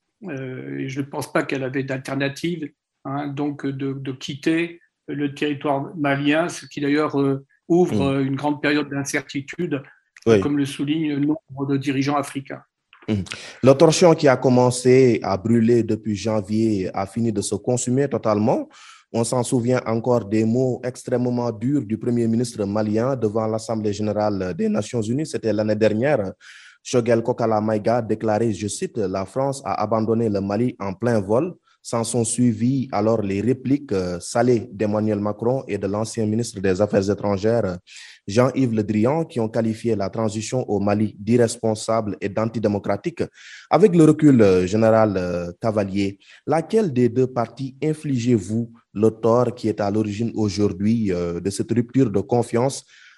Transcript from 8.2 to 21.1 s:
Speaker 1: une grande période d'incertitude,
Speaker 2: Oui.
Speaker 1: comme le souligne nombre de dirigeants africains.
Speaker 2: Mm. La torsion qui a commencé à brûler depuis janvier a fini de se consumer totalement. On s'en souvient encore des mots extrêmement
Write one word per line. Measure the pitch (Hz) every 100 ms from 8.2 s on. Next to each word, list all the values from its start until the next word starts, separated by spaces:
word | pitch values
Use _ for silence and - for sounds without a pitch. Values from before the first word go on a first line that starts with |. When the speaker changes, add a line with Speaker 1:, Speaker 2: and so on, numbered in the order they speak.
Speaker 1:
une | 135 135
grande | 147 147
période | 147 151 139
d'incertitude, | 139 135 147 - 143 135 - 175 143 - _ _ _ 117
Speaker 2:
Oui. | 107
Speaker 1:
comme | 147 143
le |
souligne | 139 - 143 160 151 139
nombre | 147 156 - 135 139
de | 139
dirigeants | 139 135 135 143
africains. | 135 139 135 135 _ _ _ _ -
Speaker 2:
Mm. | 104 87 - - -
La | 123
torsion | 135 165 151 175
qui | 160 143
a | 127
commencé | 135 123 123 123 127 127 127 107
à | - 95
brûler | 110 117 113 120
depuis | 110 107 110 101
janvier | 110 110 95 107 113 101 90
a | - 98
fini | 117 113
de | 101
se | 98
consumer | 101 - 123 - 127 143
totalement. | 113 113 104 110 247 277 - - - _
On | 113
s'en | 117 127
souvient | 117 131 117 127 -
encore | 113 120 120
des | 101 110
mots | 110 123 131 117
extrêmement | 123 - -